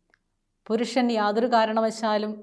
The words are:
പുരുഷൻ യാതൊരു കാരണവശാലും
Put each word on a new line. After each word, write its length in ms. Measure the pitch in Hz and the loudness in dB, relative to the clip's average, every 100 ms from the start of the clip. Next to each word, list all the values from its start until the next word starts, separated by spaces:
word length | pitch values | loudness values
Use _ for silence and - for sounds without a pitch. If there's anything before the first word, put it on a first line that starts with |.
| _ _ _ _ _ _ - | _ _ _ _ _ _ -4
പുരുഷൻ 400 | 220 240 269 240 | -4 -2 0 0
യാതൊരു 360 | 220 208 214 240 | 0 0 0 2
കാരണവശാലും 840 | 233 220 220 220 220 220 214 214 214 | 2 2 2 -2 -2 -2 0 -2 -8